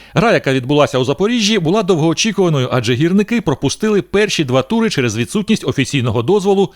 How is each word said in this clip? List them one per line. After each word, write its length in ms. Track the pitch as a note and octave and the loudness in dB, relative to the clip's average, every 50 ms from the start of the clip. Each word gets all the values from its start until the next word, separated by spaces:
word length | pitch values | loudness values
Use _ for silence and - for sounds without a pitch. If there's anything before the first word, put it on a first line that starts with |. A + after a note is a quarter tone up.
| - - - | -20 -6 -2
Гра, 180 | - G3 A#3 F#3+ | 0 2 2 2
яка 200 | C#3+ - C#3 C3+ | 2 2 0 -2
відбулася 460 | C3 A#2+ B2 D3 D3 C#3+ B2+ - B2+ | -2 0 0 2 2 2 2 2 0
у 60 | B2+ | 0
Запоріжжі, 540 | A#2+ C#3 - F#3 A3 A#3+ B3 G#3+ G3 A3+ G#3 | 0 0 0 0 0 0 0 0 0 0 0
була 240 | E3+ D3+ F#3 A3+ G#3+ | 0 0 0 0 0
довгоочікуваною, 840 | F3+ G3 D3+ D3+ E3 D#3+ - - A3 G#3 - F#3 F3 D#3 C#3 B2+ - - | 0 0 2 2 0 0 0 -2 -2 0 0 0 0 2 0 0 0 -2
адже 220 | B2+ A#2 A2 B2+ | -2 0 0 0
гірники 460 | A#2 D3+ E3+ F#3 G3+ G#3 - A#3+ A#3 | 0 0 2 2 2 0 0 -2 -2
пропустили 600 | - - C3+ - - C#3 - - - A3 G#3+ G3 - | 0 -2 -2 -2 -2 -4 -2 -2 0 0 0 0 0
перші 420 | - - G3 G#3+ G3+ - - D#3+ | 0 0 0 0 0 0 -2 -2
два 180 | B2 B2 C3 B2 | 0 0 0 0
тури 280 | - A3 A3+ A3+ A3 | 0 0 0 0 0
через 260 | - D3 B2 A#2+ G2+ | 0 0 0 0 -2
відсутність 480 | A2+ A#2+ - - A3 G3 - A3 - - - | -2 -4 -2 -2 -2 0 0 0 0 0 -2
офіційного 540 | B2 - C3 - - C#3 A#2 B2+ G2+ A#2+ A2+ | -2 -2 -2 -2 -2 -2 -2 0 -2 -2 0
дозволу 500 | B2 F#3+ G#3+ F3+ G3+ G3 G3 G3 - - | 0 0 0 2 2 2 2 0 0 -4